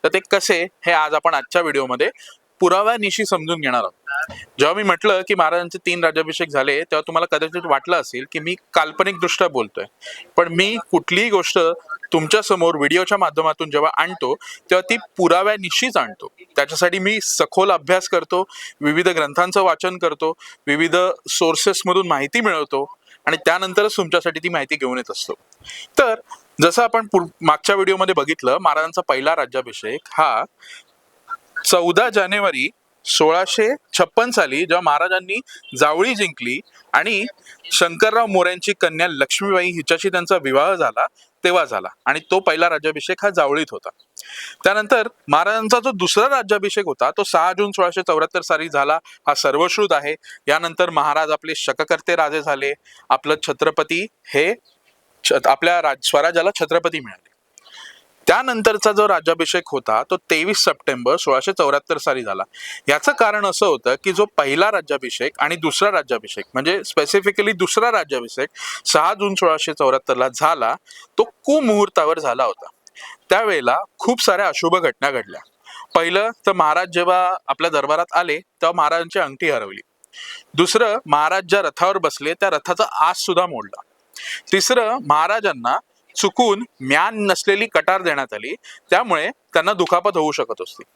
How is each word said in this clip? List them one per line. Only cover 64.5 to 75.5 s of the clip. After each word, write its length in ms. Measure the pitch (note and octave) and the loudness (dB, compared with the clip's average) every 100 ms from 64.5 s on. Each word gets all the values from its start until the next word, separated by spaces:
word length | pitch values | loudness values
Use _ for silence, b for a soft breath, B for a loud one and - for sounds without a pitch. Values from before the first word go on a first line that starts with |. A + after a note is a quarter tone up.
| D3 G3+ | 2 2
राज्याभिषेक 680 | G3+ D3+ C#3 C3 - C3+ - | 0 -4 -6 -4 -6 -6 -2
आणि 160 | D3 E3+ | -2 0
दुसरा 360 | D#3 - G#3 | -2 0 0
राज्याभिषेक, 540 | F#3 C3+ A#2 G#2+ - - | 0 -2 -6 -6 -12 -6
म्हणजे 260 | B2+ D3 F#3+ | -4 -2 -2
specifically 760 | - - D3 G3+ G3 G3+ G#3 | -2 -2 0 2 2 0 -2
दुसरा 380 | F#3+ F3+ - A#3 | 0 0 2 2
राज्याभिषेक 580 | A3 D3+ C3 A#2 - C#3+ B B B - | 0 -2 -6 -6 -6 -8 B B B 0
सहा 280 | D#3 E3 | 2 2
जून 220 | G#3 G3+ F#3+ | 0 -2 2
सोळाशे 380 | F3 D#3 - | 2 2 -2
चौऱ्याहत्तर 440 | D3+ C#3+ C3+ - B2 | 0 2 2 0 0
ला 100 | C3 | 0
झाला, 480 | A#2+ D3+ D#3+ B2+ C3+ B B B - | 0 0 0 -2 -4 B B B -2
तो 60 | |
कुमुहूर्तावर 960 | A3+ _ - D4+ B3+ G#3 G3+ - D#3 E3 | -2 _ 0 2 4 2 2 2 2 0
झाला 240 | C#3+ A#2+ | -2 0
होता. 240 | A#2+ - - _ _ B B B _ | -2 -2 -14 _ _ B B B _
त्यावेळेला 480 | F#3+ A3 E3 A#2+ D3 G3+ _ | 2 2 0 0 0 -4 _
खूप 240 | - B3 | -2 2
साऱ्या 260 | - F#3 F#3+ | 2 2 0
अशुभ 300 | C#3 E3 F3+ | 0 0 2
घटना 340 | E3 - C#3+ | 0 0 -2
घडल्या. 300 | B2+ G2 D#2+ - | -2 -8 -16 -20